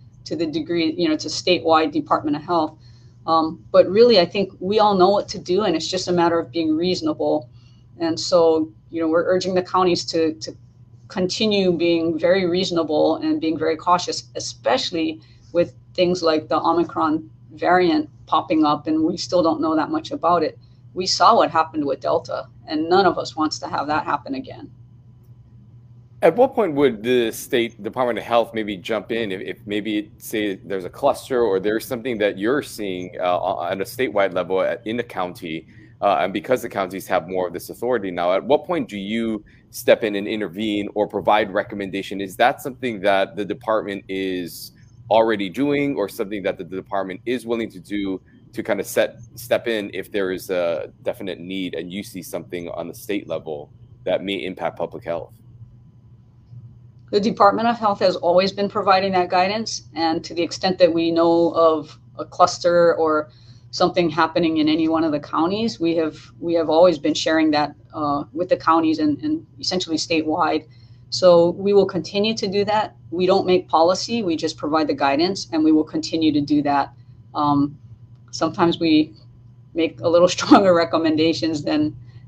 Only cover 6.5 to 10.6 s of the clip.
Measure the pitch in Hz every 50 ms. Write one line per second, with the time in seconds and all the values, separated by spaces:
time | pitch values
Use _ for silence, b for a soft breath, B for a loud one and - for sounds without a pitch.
6.5 | 120 170 160 156 156 156 175 185 180 - 320 - - - 302 302 - 294 302 -
7.5 | b b b b b b b - - - 170 160 165 165 - - 185 175 165 165
8.5 | 160 160 156 160 - - - - 170 165 165 160 160 175 170 - 185 185 180 185
9.5 | 190 180 180 - - 185 185 175 170 170 - - - 165 160 156 156 - - 175
10.5 | - -